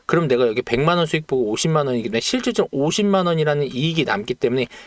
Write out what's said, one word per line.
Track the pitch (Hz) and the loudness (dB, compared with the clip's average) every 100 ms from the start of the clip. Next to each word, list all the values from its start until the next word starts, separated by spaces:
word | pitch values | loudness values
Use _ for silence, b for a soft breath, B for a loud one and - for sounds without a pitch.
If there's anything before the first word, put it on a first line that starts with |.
| - | -2
그럼 | 127 127 | 0 2
내가 | 123 123 | 2 2
여기 | 113 | 0
백만 | - 117 151 175 | -2 0 2 2
원 | 160 | 0
수익 | 160 156 | -2 -2
보고 | 131 107 | -2 0
오십만 | 113 165 156 139 | 0 0 0 0
원이기 | 123 | -2
때문에 | 107 113 | -2 -2
실질적으로 | - 254 240 220 175 | -2 -2 -2 0 -2
오십만 | 139 147 - 202 196 175 | 0 0 2 2 2 2
원이라는 | 165 151 147 139 127 | 2 2 0 -2 -2
이익이 | 156 165 123 | -2 0 0
남기 | 101 104 | -2 -2
때문에 | 123 - 127 120 B | -2 0 0 -2 B